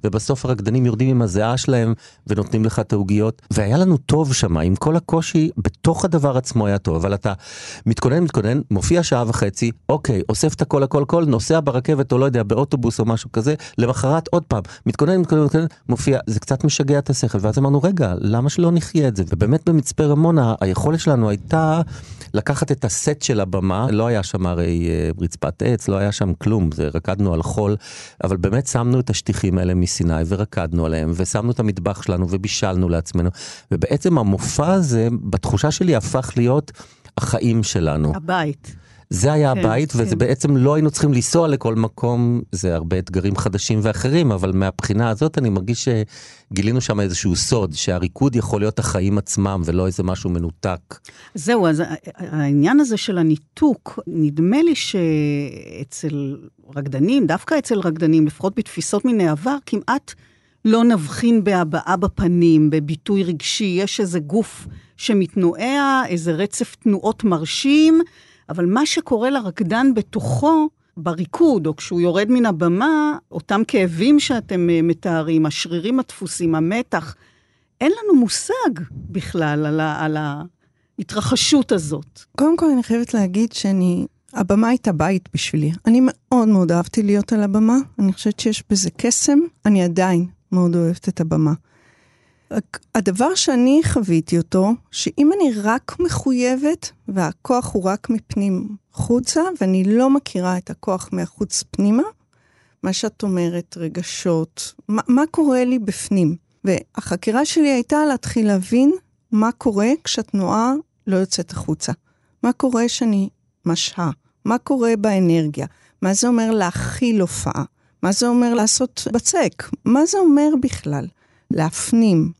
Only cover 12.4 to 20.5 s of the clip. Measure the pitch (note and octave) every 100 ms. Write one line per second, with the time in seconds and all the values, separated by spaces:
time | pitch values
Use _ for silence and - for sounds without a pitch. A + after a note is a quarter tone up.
12.4 | G2+ A2 A2 C#3+ A#2+ - A2+ A2+ - -
13.4 | A#2 D3 - - A#2+ C3 C3 D#3+ E3 E3+
14.4 | - A2 - - - - D3 F#3 E3+ D#3
15.4 | C#3+ D#3 E3 - - A#2+ - C3+ - G#2+
16.4 | - C3+ D3+ - C#3 C#3+ - C3+ A#2+ G2+
17.4 | G#2 A#2+ C#3 C#3+ E3 F#3 A2+ F2+ G2+ A2+
18.4 | C#3 - E3+ E3+ - E3 C#3 G2 E2+ E2+
19.4 | G#2 D#3 - E3 C3 - D3+ D3 E3 D#3+
20.4 | A#2+